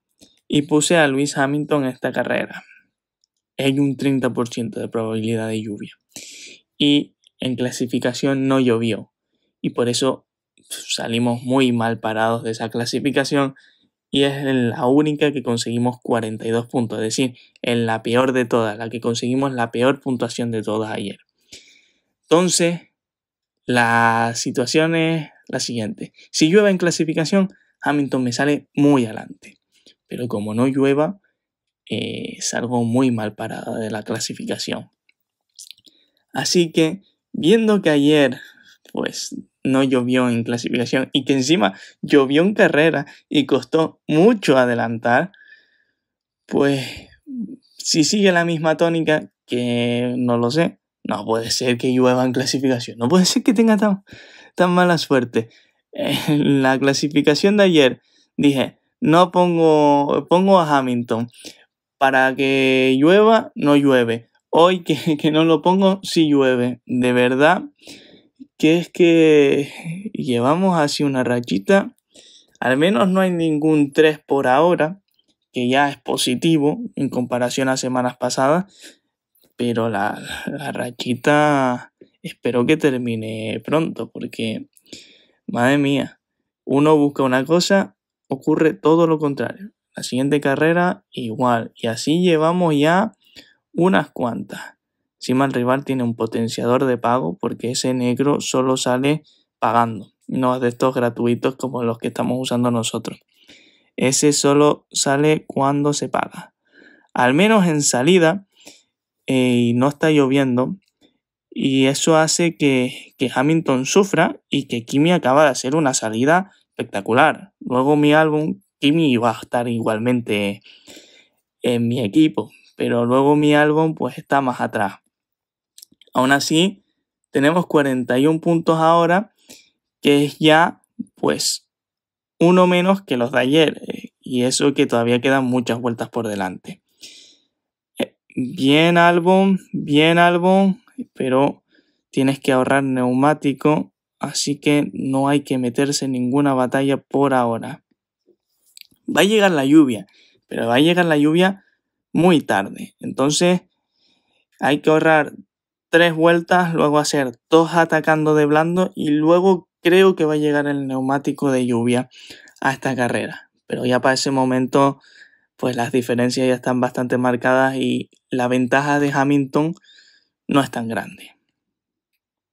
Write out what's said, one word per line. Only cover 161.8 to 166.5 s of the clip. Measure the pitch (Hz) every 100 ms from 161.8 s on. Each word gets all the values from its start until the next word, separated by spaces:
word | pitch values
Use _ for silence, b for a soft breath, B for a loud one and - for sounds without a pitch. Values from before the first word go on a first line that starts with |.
| 120 120 131 B B B B B
a | 135
esta | 135 135
carrera. | 127 120 107 104 - _ _ _
Pero | 117
ya | 123 123
para | 135
ese | 131 147
momento, | 135 131 127 127 139 135 139 b b b b b _
pues | 135 123
las | 117
diferencias | 135 120 120 123 123
ya | 131